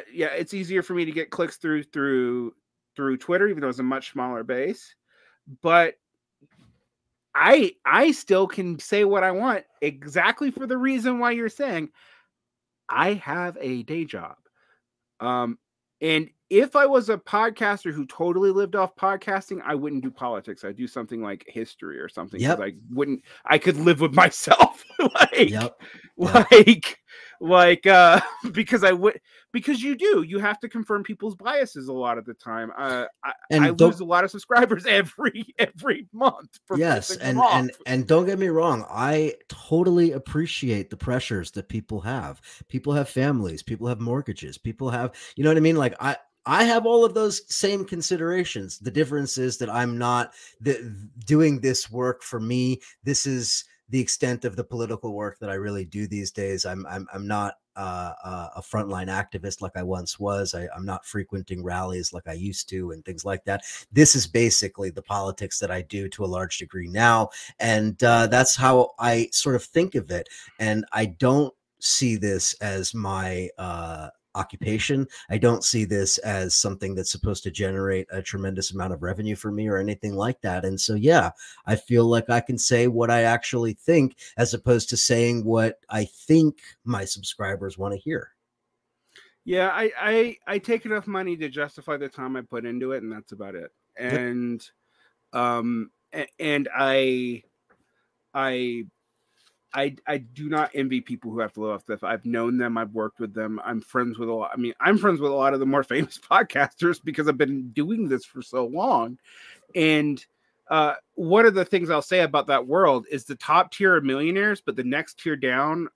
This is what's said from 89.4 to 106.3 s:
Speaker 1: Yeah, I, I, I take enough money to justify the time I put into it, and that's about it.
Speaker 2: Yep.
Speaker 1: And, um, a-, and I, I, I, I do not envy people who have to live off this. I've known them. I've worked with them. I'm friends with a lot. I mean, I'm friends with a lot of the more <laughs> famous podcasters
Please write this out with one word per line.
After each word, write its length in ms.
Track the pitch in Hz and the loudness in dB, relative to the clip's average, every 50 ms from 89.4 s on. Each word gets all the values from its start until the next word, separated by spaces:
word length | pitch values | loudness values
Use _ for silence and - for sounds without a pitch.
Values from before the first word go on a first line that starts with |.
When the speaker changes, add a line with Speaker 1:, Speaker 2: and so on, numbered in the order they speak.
| - | -8
Speaker 1:
Yeah, 260 | 170 180 185 185 190 | -4 0 0 0 0
I, 220 | - 196 220 214 - 127 | 0 0 -2 -2 -2 -2
I, 380 | 185 208 220 226 233 233 - - - - | -2 0 2 2 2 0 -2 -10 -8 -6
I 120 | 202 202 | -6 -6
take 260 | - - 233 226 - | -4 -2 -4 -4 -4
enough 220 | 220 214 208 - 208 | -4 -6 -6 -6 -6
money 280 | 196 190 190 185 175 160 | -6 -6 -6 -6 -6 -6
to 120 | 156 143 | -8 -8
justify 480 | 127 151 147 147 - 156 - 160 151 139 | -6 -6 -8 -8 -10 -12 -10 -8 -8 -8
the 120 | 139 135 | -8 -10
time 260 | - - 131 131 131 | -12 -10 -10 -8 -8
I 60 | 127 | -8
put 240 | 117 - 127 117 117 | -10 -10 -10 -10 -8
into 260 | 120 120 123 127 131 | -8 -8 -6 -6 -6
it, 100 | 135 127 107 | -6 -6 -8
and 80 | 113 | -10
that's 200 | 107 107 - - | -14 -14 -16 -18
about 240 | 104 101 101 98 92 | -16 -16 -14 -14 -14
it. 160 | 87 76 - _ _ _ _ _ - | -14 -14 -16 _ _ _ _ _ -10
Speaker 2:
Yep. 140 | 123 127 127 | -6 -4 -4
Speaker 1:
And, 560 | 127 123 123 123 123 123 120 120 113 - - _ _ _ _ _ _ _ _ _ _ _ _ - | -4 -4 -4 -6 -6 -6 -6 -8 -10 -12 -18 _ _ _ _ _ _ _ _ _ _ _ _ -4
um, 580 | 123 123 120 120 120 117 120 120 113 110 - _ _ _ _ - | -2 -2 0 -2 -2 -2 -4 -4 -4 -6 -10 _ _ _ _ -12
a-, 160 | 156 139 - _ - | -12 -12 -12 _ -8
and 300 | 160 151 147 143 139 - - | -4 -2 -2 -2 -2 -4 -2
I, 720 | 127 139 135 135 135 131 131 127 127 123 123 120 110 - _ _ _ _ _ _ _ _ _ _ _ _ _ _ _ _ _ - | -2 0 2 2 2 2 2 0 -2 -4 -6 -8 -10 -14 _ _ _ _ _ _ _ _ _ _ _ _ _ _ _ _ _ -6
I, 520 | 139 135 131 127 127 123 123 120 120 110 - _ _ _ _ _ _ _ _ _ _ _ _ _ _ _ _ - | -4 -4 -4 -2 -4 -4 -4 -6 -8 -10 -12 _ _ _ _ _ _ _ _ _ _ _ _ _ _ _ _ -4
I, 220 | 135 139 147 135 - - | -4 -4 -4 -4 -8 -8
I 120 | - 147 139 | -6 -6 -6
do 320 | 123 117 123 143 151 151 | -8 -10 -16 -12 -8 -4
not 220 | 156 151 151 - - | -2 -2 -2 -2 -2
envy 260 | 143 135 131 131 123 | -4 -4 -2 -2 -4
people 320 | 120 - 120 110 - 113 | -4 -6 -10 -10 -10 -8
who 80 | 110 117 | -6 -6
have 140 | 110 104 - | -6 -6 -6
to 80 | 107 | -8
live 100 | 107 107 | -6 -6
off 140 | 104 98 - | -6 -6 -8
this. 180 | - 107 98 - | -8 -10 -6 -4
I've 220 | 92 113 104 - | -4 -4 -4 -4
known 320 | 117 117 117 117 120 127 123 | -4 -4 -2 -2 0 -2 -2
them. 200 | 120 120 117 113 | -2 -2 -4 -4
I've 160 | 113 104 107 | -6 -6 -6
worked 260 | 110 107 107 - - | -6 -6 -6 -6 -8
with 140 | 117 104 98 | -10 -8 -6
them. 260 | 110 110 110 107 107 - | -6 -6 -6 -6 -8 -8
I'm 160 | 117 120 110 | -8 -8 -8
friends 400 | - - - 127 123 120 110 107 | -8 -6 -4 -4 -4 -4 -4 -6
with 80 | 120 113 | -6 -6
a 60 | 113 | -6
lot. 180 | 110 104 - - | -6 -6 -6 -6
I 40 | 123 | -6
mean, 160 | 120 120 - - | -6 -6 -4 0
I'm 160 | 131 175 208 196 | 2 2 4 4
friends 240 | 190 202 175 147 | 4 2 0 2
with 100 | 147 143 | 0 -2
a 40 | 139 | 0
lot 180 | 139 135 139 139 | 2 2 2 2
of 60 | 135 | 2
the 60 | 135 | 0
more 180 | 135 139 143 131 | 0 0 0 0
<laughs> 0 | |
famous 340 | - 123 113 - - - - | 0 -2 -4 -4 -4 -8 -10
podcasters 840 | - - | -4 2